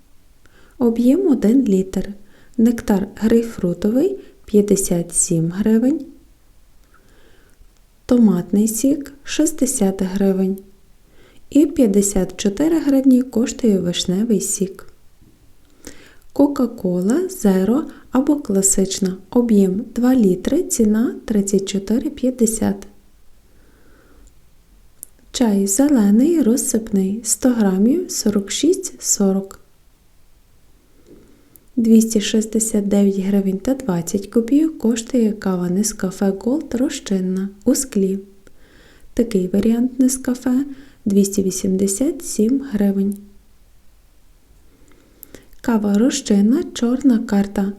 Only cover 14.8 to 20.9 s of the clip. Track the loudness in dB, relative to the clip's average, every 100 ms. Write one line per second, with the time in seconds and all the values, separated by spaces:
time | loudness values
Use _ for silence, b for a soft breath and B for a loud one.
14.8 | -20 -20 -20 -20 -20 _ -20 -20 _ B
15.8 | B B B B B 0 0 2 -4 -2
16.8 | -4 -2 0 0 -2 0 2 2 2 0
17.8 | -2 B B 0 0 -2 0 0 2 2
18.8 | 0 -2 -4 -4 -2 0 4 4 4 0
19.8 | -6 -2 2 4 4 2 0 -2 -2 0
20.8 | 2